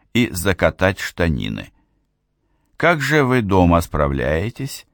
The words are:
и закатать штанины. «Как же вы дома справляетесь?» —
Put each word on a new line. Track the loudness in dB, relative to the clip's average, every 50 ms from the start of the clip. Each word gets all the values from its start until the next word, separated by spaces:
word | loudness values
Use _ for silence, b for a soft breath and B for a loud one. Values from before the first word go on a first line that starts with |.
| b b
и | -2 -2 -2 -2
закатать | -2 -4 -2 -2 -2 2 0 0 0 2 -2 -2 -2 -2
штанины. | -8 -10 -4 -2 -2 0 0 -2 -4 -6 -8 -10 -12 -16 _ _ _ _ _ _ _ _ _ _ _ _ _ _ _ _ _ _ _ _ _
«Как | -2 0 0 0 0
же | 0 0 2 2 2
вы | 2 2 0
дома | 0 2 2 4 4 4 4 2
справляетесь?» — | 0 -2 -2 -2 -2 -2 -2 -2 -2 -2 -2 -2 -4 -6 -10 -10 -12 -12 -12 -16 -20 _